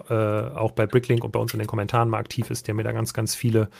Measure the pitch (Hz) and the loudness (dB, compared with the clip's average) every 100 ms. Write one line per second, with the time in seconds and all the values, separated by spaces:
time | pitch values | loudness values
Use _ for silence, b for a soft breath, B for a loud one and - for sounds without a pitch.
0 | - 113 107 107 110 143 113 - 107 127 | -2 0 2 0 -2 -2 -2 0 2 2
1 | 120 117 113 113 117 110 104 110 104 117 | 4 0 0 -2 -2 -4 -4 -2 0 2
2 | 117 107 110 - - 117 - 107 110 113 | 2 0 -4 -4 -4 -4 -4 -2 -2 -2
3 | 113 - 110 - 120 113 104 | -4 -2 -4 -2 2 2 2